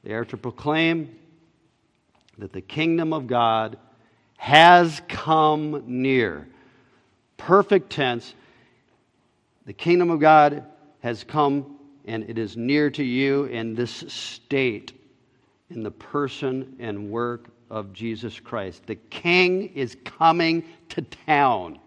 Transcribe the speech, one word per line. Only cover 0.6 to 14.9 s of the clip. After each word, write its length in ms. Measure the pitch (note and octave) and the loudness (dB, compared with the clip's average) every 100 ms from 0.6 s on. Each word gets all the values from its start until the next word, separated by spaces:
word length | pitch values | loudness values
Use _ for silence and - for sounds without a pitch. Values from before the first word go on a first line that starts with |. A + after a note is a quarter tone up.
| D3 D#3 E3 E3 C#3 - _ _ _ _ _ _ _ _ _ _ _ - | -4 0 0 0 -6 -16 _ _ _ _ _ _ _ _ _ _ _ -20
that 160 | G2+ | -16
the 80 | F#2+ | -14
kingdom 500 | - D#3 E3 E3 D#3+ | -12 -4 -2 -2 -2
of 140 | D#3 B2 | -6 -4
God 540 | B2 A#2 A2+ A2 - _ _ _ _ _ _ | 0 2 0 -4 -10 _ _ _ _ _ _
has 640 | - D3+ E3 F3 E3+ D3 - | 4 8 10 10 6 -2 -12
come 760 | - - D#3 D#3 D#3 D3+ D3 B2 | -10 -2 2 2 2 -4 -8 -8
near. 600 | B2+ C3+ C3 G#2+ D2 D2 _ _ _ _ _ _ _ _ - | -4 0 2 0 -4 -16 _ _ _ _ _ _ _ _ -18
Perfect 520 | - F#3+ G3 G3 - | 2 4 4 0 0
tense. 460 | - C3 A#2+ - - _ _ _ _ _ _ _ _ _ _ _ _ - | -4 -2 -4 -10 -20 _ _ _ _ _ _ _ _ _ _ _ _ -20
The 80 | |
kingdom 380 | - E3+ F3 F3 | -6 2 2 4
of 80 | D#3+ | 4
God 440 | D#3 D#3 D3 C#3+ - - _ _ | 8 8 6 2 -14 -20 _ _
has 240 | A#2+ A2+ | -8 -8
come, 540 | - D#3 C#3+ C#3+ C3+ - - _ - | -6 -2 0 0 -6 -18 -20 _ -12
and 240 | A2+ A2+ | -10 -8
it 80 | A2+ | -8
is 180 | G#2+ A2+ | -8 -6
near 360 | A#2+ D3 D3 | -2 0 -2
to 120 | C#3 | -2
you 420 | C3 B2+ C#3 C#3 C#3+ | -4 -2 0 -2 -4
in 280 | A#2+ A2+ | -6 -8
this 180 | A2+ A#2+ | -6 -6
state, 1000 | - - - - - _ C#3 B2+ G#2 - | -8 -16 -14 -14 -16 _ -2 -2 -4 -14